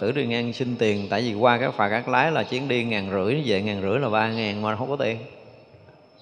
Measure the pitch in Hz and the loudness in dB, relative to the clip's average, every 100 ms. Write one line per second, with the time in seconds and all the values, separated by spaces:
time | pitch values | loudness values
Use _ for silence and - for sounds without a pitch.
0 | 101 143 127 117 120 117 123 117 113 101 | -2 0 -2 -2 -2 -4 -4 0 0 0
1 | 101 98 120 101 123 120 135 131 104 107 | 0 -2 -2 2 4 4 2 0 0 0
2 | 123 123 151 151 104 123 139 123 117 107 | 0 2 2 2 -2 -4 0 0 0 -2
3 | 98 98 95 143 139 98 104 101 98 113 | -2 0 0 0 0 0 0 -2 0 0
4 | 135 107 110 113 107 104 107 107 131 139 | 2 2 2 0 -2 -2 -2 -2 -4 -2
5 | 123 113 117 - - - - - - - | -2 -2 -8 -18 -20 -20 -20 -20 -20 -20
6 | - - | -20 -20